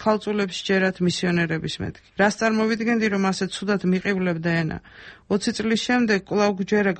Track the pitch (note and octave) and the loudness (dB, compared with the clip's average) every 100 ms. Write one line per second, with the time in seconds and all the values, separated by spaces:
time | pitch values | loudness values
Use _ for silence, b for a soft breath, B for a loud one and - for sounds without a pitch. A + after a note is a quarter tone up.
0 | A3 G#3+ G#3 G#3 G3 E3+ - F#3+ F#3 F#3 | 0 0 0 -2 -2 -4 0 2 2 2
1 | F3+ - F3+ F3 E3 D#3+ D#3 - F#2+ - | 0 0 0 0 0 -2 -6 -6 -8 -10
2 | - - G3+ - A3+ A3 A3 A3 A3 A#3 | -8 0 2 2 0 2 0 0 0 0
3 | G#3+ G3 F#3+ F#3 F#3+ - G3 G3+ F3+ F#3 | 0 0 0 0 -4 -4 -2 0 2 0
4 | G3 F#3+ F3+ E3 E3+ E3 D#3+ - - B | 0 0 0 -2 0 0 -2 -4 -12 B
5 | B B B G3 A#3+ G#3+ G#3+ A3 - B3 | B B B -2 -2 -2 0 0 2 2
6 | A#3 G3 - G3 G#3 F#3+ G3 G#3 G3+ F3+ | 2 0 0 0 0 0 0 2 2 2